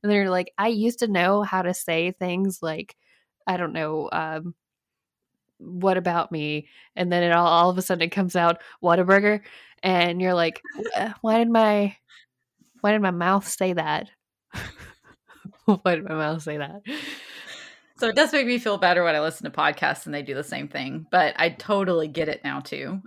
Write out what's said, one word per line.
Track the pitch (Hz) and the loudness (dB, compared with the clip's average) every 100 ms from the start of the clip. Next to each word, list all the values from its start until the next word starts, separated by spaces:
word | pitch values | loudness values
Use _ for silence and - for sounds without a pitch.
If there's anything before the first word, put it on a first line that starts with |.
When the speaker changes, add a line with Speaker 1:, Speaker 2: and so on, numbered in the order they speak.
Speaker 1:
and | 208 | 0
then | 208 | 2
you're | 190 | 2
like, | 185 180 - | 0 -2 -2
"I | 214 | 0
used | 220 226 233 | 2 0 0
to | 233 | 0
know | 190 175 208 | 2 4 2
how | 202 185 | 2 0
to | 175 | -2
say | 185 - 165 175 | -4 -2 -2 -2
things | - 180 180 196 180 | -4 -4 -2 -2 -2
like, | 165 156 - _ _ _ _ _ - | -6 -8 -12 _ _ _ _ _ -6
I | 180 | -4
don't | 165 | -4
know, | 160 156 156 - | -4 -4 -4 -4
um, | 165 160 160 175 - _ _ _ _ _ _ _ _ _ _ | -4 -4 -6 -10 -14 _ _ _ _ _ _ _ _ _ _
'What | - 180 190 185 | -14 -2 0 2
about | 175 170 - | 0 -2 -2
me?'" | 165 151 151 147 - - | -4 -4 -6 -8 -20 -12
And | - 180 | -6 0
then | 175 | 2
it | 175 | 4
all, | 170 170 | 4 6
all | 170 175 | 6 4
of | 185 | 2
a | |
sudden | - 175 | -2 -2
it | 170 | 0
comes | - 185 180 | 0 0 2
out, | 170 170 - - | 2 2 -6 -2
"Whataburger," | 175 175 180 196 208 214 - - - _ | 2 4 6 6 4 0 -4 -20 -20 _
and | 190 180 175 175 | 0 2 2 2
you're | 185 | 2
like, | 180 165 160 - - | 2 0 -2 -12 -10
"Wh-, | 440 - 226 208 | -6 -4 -4 -4
why | 226 226 | 0 2
did | 233 | 4
my, | 233 220 208 202 - _ - _ _ _ _ _ _ | 4 4 4 0 -4 _ -20 _ _ _ _ _ _
why | 202 | 0
did | 214 | 2
my | 196 | 2
mouth | 175 175 196 - | 0 2 2 0
say | - 185 | -2 0
that? | 170 156 151 208 _ _ _ _ | 0 -2 -4 -6 _ _ _ _
<laughs> | - - - - - _ _ _ - 196 - - 196 | -14 -14 -16 -20 -20 _ _ _ -20 -20 -2 0 2
Why | 185 165 | 2 0
did | |
my | 165 | -2
mouth | 156 151 160 | -4 -4 -4
say | 151 151 | -6 -8
that?" | 147 196 220 302 285 285 - - - - - - _ - | -8 -12 -12 -12 -12 -14 -18 -20 -18 -18 -20 -20 _ -6
Speaker 2:
So | 233 | -2
it | |
does | 226 311 | 2 2
make | 302 247 | 2 0
me | 247 | 0
feel | 233 202 | 0 2
better | 185 175 | 4 4
when | 170 151 | 2 2
I | |
listen | 156 160 - | -2 -4 -8
to | - | 0
podcasts | 151 151 147 143 | 0 0 -2 -2
and | 156 | -6
they | 143 | -10
do | 139 | -8
the | 135 | -8
same | 143 143 143 | -8 -10 -10
thing, | 143 131 147 160 | -10 -8 -10 -2
but | 180 156 - | 2 2 2
I | 170 | -2
totally | 170 - 202 190 170 156 | -2 -2 0 2 0 -2
get | 151 156 | -4 -4
it | - | -6
now | 139 139 | -8 -8
too | - 143 139 190 | -8 -10 -8 -10